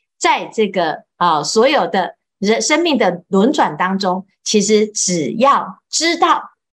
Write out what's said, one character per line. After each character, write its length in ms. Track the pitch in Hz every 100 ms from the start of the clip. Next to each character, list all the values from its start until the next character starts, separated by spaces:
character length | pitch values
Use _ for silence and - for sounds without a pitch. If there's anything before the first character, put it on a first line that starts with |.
| _ _
在 260 | 349 269 170
这 220 | - 202
个， 360 | 190 160 147 - -
啊， 260 | 175 151
所 240 | 143 220 262
有 200 | 269 175
的 280 | 196 175 - _ _
人， 240 | 202 -
生 200 | - 311
命 140 | 339 262
的 280 | 196 175 -
轮 240 | 196 226
转 240 | 302 208 151
当 220 | 180 190
中， 280 | 190 185 - _
其 180 | - 214
实 240 | 202 214 214
只 460 | 208 - 175 135
要 480 | - 269 226 185 - _
知 260 | - 320 339
道 340 | 339 277 - _ _